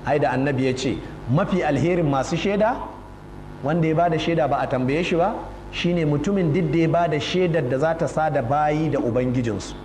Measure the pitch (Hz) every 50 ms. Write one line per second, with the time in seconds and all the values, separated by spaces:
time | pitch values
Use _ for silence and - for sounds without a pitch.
0 | - 127 143 151 147 135 127 127 135 147 139 127 131 131 123 - - 135 95 78
1 | - - - - - 113 123 165 202 190 190 180 160 151 143 127 135 170 185 175
2 | 165 143 139 131 123 - 170 165 - 196 202 196 214 220 269 - - - - -
3 | - - - - - - - - - - - - 131 139 160 175 160 160 160 156
4 | 170 175 160 156 156 165 170 165 151 135 139 131 135 - 139 127 127 127 139 160
5 | 180 - 180 160 175 208 233 - - - - - - - - - - 170 175 175
6 | 160 151 147 143 - 202 202 196 180 156 139 185 180 147 147 165 165 160 160 170
7 | 170 165 156 143 - - - 180 185 175 160 165 139 123 131 131 151 160 160 160
8 | 165 131 - 160 156 156 147 143 120 117 143 151 151 151 151 156 160 151 131 -
9 | - 120 110 127 127 127 123 131 120 117 104 101 - - - -